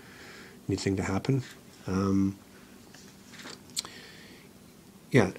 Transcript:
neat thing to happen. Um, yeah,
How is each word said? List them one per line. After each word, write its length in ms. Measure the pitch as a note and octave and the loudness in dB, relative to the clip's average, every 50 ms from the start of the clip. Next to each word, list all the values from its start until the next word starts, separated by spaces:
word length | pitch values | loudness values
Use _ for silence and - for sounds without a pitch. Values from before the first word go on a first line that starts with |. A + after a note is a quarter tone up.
| - - - - - - - - - - - - - - | -20 -20 -20 -18 -18 -18 -18 -18 -18 -18 -20 -10 -4 -2
neat 100 | G2 F#2+ | 0 0
thing 160 | - G2 F#2+ | 2 2 2
to 80 | G2 F#2 | 2 2
happen. 400 | G2 F#2+ G2 - - C3+ C3 - - - - - - - - - | 0 0 0 2 2 2 2 0 -4 -10 -18 -20 -20 -20 -12 -4
Um, 520 | F#2+ F#2 F#2+ G2 G2 G2 G2 G2 G2 G2 - - - - - - - - - - - - - - - - - - - - - - - - - - - - - - - - - - - - - - - - - - - - - - - - - - - - - - - | 0 2 2 4 4 4 4 4 2 2 -2 -10 -20 -20 -20 -20 -20 -20 -20 -20 -20 -20 -20 -20 -20 -20 -20 -20 -20 -18 -16 -14 -14 -14 -16 -16 -12 -8 -8 -8 -8 -10 -16 -18 -18 -18 -18 -20 -20 -20 -20 -20 -20 -20 -20 -20 -20 -20 -20 -20 -20 -20 -20 -2 4
yeah, 200 | - B2+ G2 F#2 - | 6 6 6 6 4